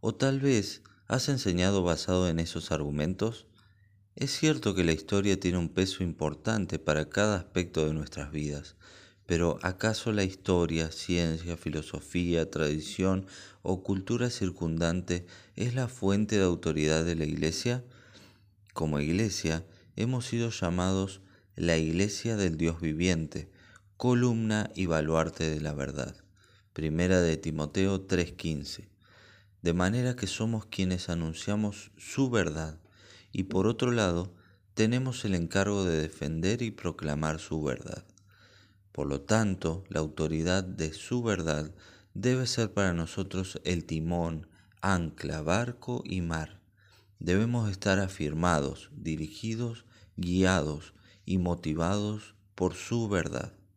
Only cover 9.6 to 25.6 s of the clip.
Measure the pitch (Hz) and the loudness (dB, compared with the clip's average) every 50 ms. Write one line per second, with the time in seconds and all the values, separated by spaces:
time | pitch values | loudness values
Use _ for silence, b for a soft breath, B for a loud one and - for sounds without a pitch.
9.6 | - 90 92 - - 110 110 - - 117 107 104 98 92 92 - - - 92 87 | -2 -4 -4 0 -2 -2 -2 0 -2 -2 0 2 0 0 -2 -6 0 2 4 4
10.6 | 85 82 82 80 82 78 - - - - 87 87 85 82 80 80 82 87 85 82 | 4 2 2 0 -2 -2 -4 -10 -4 0 0 2 2 0 0 -2 -4 -8 -8 -6
11.6 | - 80 76 80 76 - - 76 71 - - 90 90 87 85 82 80 80 - 80 | -6 -6 -6 -6 -6 -6 -10 -10 -10 -4 -2 -2 0 2 2 2 2 0 0 -2
12.6 | 80 73 76 78 76 - - - 92 95 95 95 95 B B B B B B B | 0 0 0 -2 -4 -8 -4 0 2 2 2 0 -2 B B B B B B B
13.6 | B - 95 90 - - 101 95 92 - 113 120 120 123 117 - 98 92 85 - | B -4 -4 -2 -2 -2 -2 -2 -2 -2 -2 0 0 -2 -2 -2 -4 -4 -2 -2
14.6 | 85 82 82 80 85 82 85 90 92 - 87 87 90 B B B B B B - | -2 -2 0 0 0 0 0 0 -2 -2 -4 -4 -4 B B B B B B -4
15.6 | 104 123 120 131 131 120 - - - 95 98 101 107 104 110 104 95 90 87 82 | -4 -2 -2 -2 -4 -4 -6 -2 2 2 4 4 2 2 4 4 4 4 4 2
16.6 | - 85 76 78 76 76 78 80 82 85 85 82 78 76 78 78 78 80 82 - | 0 -2 0 2 4 4 4 4 4 2 0 0 0 -2 0 0 0 0 0 0
17.6 | - 120 120 127 123 B B B B B B B B B B B B B _ _ | -2 -2 -2 -2 -4 B B B B B B B B B B B B B _ _
18.6 | _ _ - - 82 78 76 73 73 76 82 95 113 107 90 - - 80 80 80 | _ _ -6 -2 -2 0 0 0 2 2 2 2 2 0 -2 -2 0 0 0 0
19.6 | - B B B B B B - - 117 131 127 117 - - 117 117 117 113 - | -4 B B B B B B -4 -2 -2 0 -2 -4 -2 -2 -2 -2 -2 -2 -2
20.6 | - 87 87 90 90 92 95 95 95 98 - - b b b b b b b - | -2 0 2 2 2 2 2 2 0 -2 -4 -12 b b b b b b b -2
21.6 | 85 85 82 80 80 80 80 87 98 104 104 - - 117 113 107 98 90 82 76 | 2 4 4 4 4 2 2 2 2 0 0 -4 -4 -2 0 2 2 2 2 2
22.6 | 80 82 82 82 85 82 76 78 87 92 92 82 80 76 - - - - B B | 0 0 0 0 -2 -2 0 2 2 2 2 2 0 -4 -6 -8 -10 -10 B B
23.6 | B B B B B B _ _ - 123 123 123 123 123 117 113 113 110 107 107 | B B B B B B _ _ 2 2 4 4 4 2 2 2 0 0 0 0
24.6 | 104 - - - 95 87 82 78 76 78 80 80 80 80 - - 82 80 78 76 | 0 -2 -2 -2 0 0 2 2 2 2 4 4 2 2 0 -2 -2 -2 0 -2